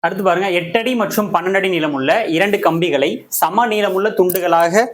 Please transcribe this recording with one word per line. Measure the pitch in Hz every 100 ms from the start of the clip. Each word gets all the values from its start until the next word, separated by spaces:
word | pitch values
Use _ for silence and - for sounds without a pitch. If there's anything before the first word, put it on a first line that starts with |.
| 170
அடுத்து | 190 190
பாருங்க, | 175 196 175
எட்டு | 170 226
அடி | 226 254
மற்றும் | 208 - 208
பன்னெண்டு | 185 175 196
அடி | 190
நீளமுள்ள | 175 156 139 135 196 220 160
இரண்டு | 196 202 175
கம்பிகளை | 160 175 143 156 247 - -
சம | 160 196 233
நீளமுள்ள | 214 202 185 208 196
துண்டுகளாக | 180 180 175 165 170 190 240